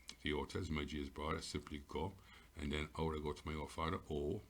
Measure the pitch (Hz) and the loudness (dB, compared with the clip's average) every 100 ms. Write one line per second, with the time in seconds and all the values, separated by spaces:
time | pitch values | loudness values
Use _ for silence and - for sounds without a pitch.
0 | - - 73 73 71 - 87 76 71 76 | -14 -4 2 2 2 0 2 2 2 0
1 | 69 - 76 82 - - 71 76 71 73 | -2 -2 0 0 0 -2 -2 -6 -4 0
2 | 82 98 - - - - 73 73 76 - | 0 -2 -12 -18 -16 -4 0 2 0 2
3 | 80 78 76 73 - 78 73 - 82 92 | 2 2 0 0 -2 -2 -2 0 0 0
4 | - 76 73 104 - | 0 0 2 0 -4